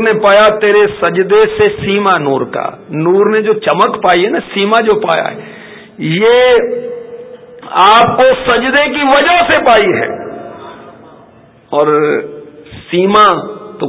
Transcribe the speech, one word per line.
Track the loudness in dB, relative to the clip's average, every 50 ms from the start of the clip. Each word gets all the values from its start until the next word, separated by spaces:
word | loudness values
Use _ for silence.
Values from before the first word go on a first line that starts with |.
| 2
نے | 0 0 2 2
پایا | 4 4 4 4 4 2 2 0
تیرے | 2 4 4 2 2 0 -2
سجدے | -4 -2 0 -2 0 2 2 2 2 2 2
سے، | 0 0 0 0
سیما | -2 -4 -4 -2 -2 0 0 0 0 0
نور | -2 -2 -2 -4 -6 -6
کا، | -8 -8 -8 -10 -14 -16 -10 -8 -4 0
نور | 0 2 2 2 2 0
نے | 0 0
جو | 0 -2 -2 -2
چمک | -2 0 0 0 0 -2 -2 0
پائی | 0 2 2 0
ہے | 0
نا، | -2 -4 -6 -6 -6
سیما | -4 -2 0 0 2 2 2
جو | 0 0
پایا | 0 0 -2 -2 -2 -4
ہے، | -8 -10 -14 -18 -20 -20 -20 -20 -20 -20 -20 -20 -12 -8 -6 -4 -2
یہ | 2 2 4 4 4 4 4 4 2 2 -2 -4 -8 -8 -10 -12 -14 -14 -16 -18 -18 -18 -20 -20 -20 -20 -20 -20 -20 -18 -6 0 2 4
آپ | 4 4 4 4 2 2 2
کو | 4 4 2 2 0
سجدے | -2 -2 0 0 0 0 0 0 0 -2
کی | -2 0 2
وجہ | 2 2 2 2 2 2 2 2
سے | 0 0 2
پائی | 4 4 4 2 2 0 -2
ہے۔ | -4 -6 -8 -10 -12 -14 -14 -14 -16 -16 -18 -18 -20 -20 -20 -20 -20 -20 -20 -20 -20 -20 -20 -20 -20 -20 _ -20 -20 _ _ _ _ _ -2
اور | 0 2 2 2 0 0 0 -2 -4 -4 -8 -14 -18 -20 -20 -20 -20 -20 -20 -20 -20 -12 -6
سیما | -2 0 0 2 4 4 4 4 2 0 -4 -10 -14 -16 -18 -18 -12 -10
تو | -8